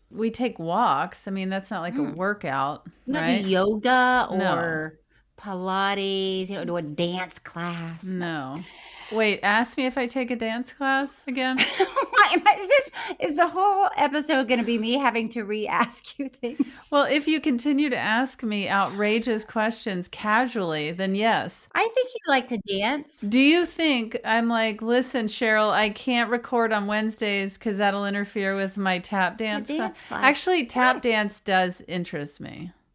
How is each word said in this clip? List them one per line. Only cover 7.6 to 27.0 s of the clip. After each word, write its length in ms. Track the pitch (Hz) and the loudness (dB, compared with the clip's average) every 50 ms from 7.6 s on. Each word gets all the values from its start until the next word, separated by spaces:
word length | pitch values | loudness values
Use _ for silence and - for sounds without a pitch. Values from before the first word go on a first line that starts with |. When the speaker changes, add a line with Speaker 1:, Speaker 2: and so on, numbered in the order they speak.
| 170 175 170 170 165 165 165 165 190 | -6 -6 -6 -8 -8 -10 -10 -10 -10
Speaker 1:
No. 540 | 185 185 180 175 170 165 151 135 131 139 165 185 - - - - - - - - - | -8 -6 -4 -4 -4 -4 -6 -6 -8 -8 -10 -12 -14 -16 -20 -20 -20 -18 -18 -12 -4
Wait, 280 | 214 220 220 208 196 - - | 0 2 2 2 2 2 2
ask 340 | 196 208 226 240 - - - | 2 2 2 2 0 -2 -2
me 80 | 262 254 | -2 -2
if 100 | 247 277 | -2 -2
I 100 | 254 240 | -4 -2
take 240 | - 269 254 233 | -2 -4 -4 -2
a 40 | 254 | -4
dance 360 | 226 226 220 220 240 254 - | -4 -4 -4 -4 -6 -6 -8
class 500 | - - 277 269 269 269 277 269 - - - - | -8 -4 -2 0 0 0 0 -2 -6 -10 -10 -6
again? 300 | 247 262 254 262 262 262 | -4 -2 0 0 0 0
Speaker 2:
<laughs> 200 | - - - - | 0 0 0 0
Why 520 | 381 - - 539 523 - - 494 403 330 330 | 0 0 0 -2 -2 2 6 6 6 6 6
am 80 | 359 - | 4 6
I, 80 | 415 403 392 | 6 4 4
is 60 | 403 359 | 4 4
this, 220 | 453 539 523 - - - - 427 370 - - 349 | 6 4 4 2 -4 -10 -8 -8 -6 -4 -2 0
is 40 | 285 | 2
the 120 | 311 349 320 | 4 2 2
whole 420 | - 359 381 415 392 381 392 - - - | 4 4 4 4 4 4 4 2 2 2
episode 500 | 285 285 277 302 294 302 311 269 262 214 | 0 2 2 0 0 2 2 2 2 2
gonna 160 | 254 240 233 | 2 2 2
be 140 | 233 233 220 | 2 0 0
me 160 | 214 226 240 | 2 0 0
having 340 | 277 277 240 220 233 226 220 | 2 2 2 2 0 -2 -4
to 140 | 226 240 208 | -4 -6 -6
re-ask 760 | 196 214 214 208 - - 175 233 233 - - - - - - | -4 -4 -4 -2 0 0 0 0 0 -2 -10 -16 -14 -10 -10
you 120 | 285 262 | -10 -10
things? 320 | - - - 233 285 - 277 - - - - - | -10 -8 -8 -6 -2 -2 -2 -4 -4 -20 -6 0
Speaker 1:
Well, 120 | 294 285 277 | 2 2 4
if 220 | - 277 302 285 320 | 4 2 0 2 2
you 140 | 311 302 | 0 2
continue 480 | 302 311 247 240 - 294 285 269 302 294 | 2 0 0 0 2 2 2 2 2 2
to 80 | 247 156 | 0 0
ask 440 | 117 202 220 233 269 254 - - - | 0 0 2 2 0 -2 -4 -6 -6
me 260 | 220 208 202 196 - | -4 -2 -2 0 0
outrageous 760 | 180 196 196 160 - 202 208 208 214 233 226 254 220 214 214 | 2 2 0 0 0 0 0 2 2 2 0 0 -2 -2 -4
questions 640 | - - 226 214 226 226 - - 226 190 180 180 - | -4 -2 -2 0 0 -2 -4 -6 -6 -4 -6 -6 -8
casually, 840 | - - - 214 214 226 262 247 240 226 185 165 156 151 151 151 | -10 -6 -2 2 2 2 2 2 0 -2 -2 -2 -2 -2 -2 -4
then 240 | 170 175 190 190 190 | -4 -2 -2 -2 0
yes. 520 | 202 214 226 208 151 - - - - - - - | 2 2 2 2 2 0 -4 -8 -12 -14 -6 -2
Speaker 2:
I 140 | 320 403 453 453 | 0 0 0 0
think 160 | 508 508 508 | 0 -2 -2
you 100 | 508 453 - 339 | -4 -8 -2 2
like 160 | 277 262 247 247 | 2 2 2 0
to 80 | 247 202 | -6 -6
dance. 500 | - 202 196 190 202 233 277 294 294 - _ - - 202 | -4 -4 -4 -2 0 0 0 -2 -6 -10 _ -10 -4 0
Speaker 1:
Do 140 | 220 254 | 4 6
you 240 | 269 285 320 349 349 | 6 8 6 6 4
think 520 | 320 - - 330 311 277 247 220 220 - 240 - | 0 -2 0 2 2 2 2 0 -4 -6 -6 -2
I'm 240 | 220 220 233 233 233 | 0 2 2 2 2
like, 340 | 233 226 220 220 208 214 | 2 2 2 0 -2 -2
"Listen, 440 | 226 226 240 247 254 254 - 254 220 | -2 0 2 2 2 0 -2 -2 -2
Cheryl, 460 | 214 - - 254 220 214 214 214 214 | -2 -2 -2 0 2 4 4 4 4
I 180 | 180 190 214 214 | 4 2 2 2
can't 400 | 208 - - 262 247 240 240 214 | 0 -4 -2 0 2 2 2 2
record 420 | 240 233 233 - 254 233 226 226 | 0 -2 -2 0 0 2 2 2
on 160 | 220 208 202 202 | 2 0 0 0
Wednesdays 720 | 208 214 | -2 0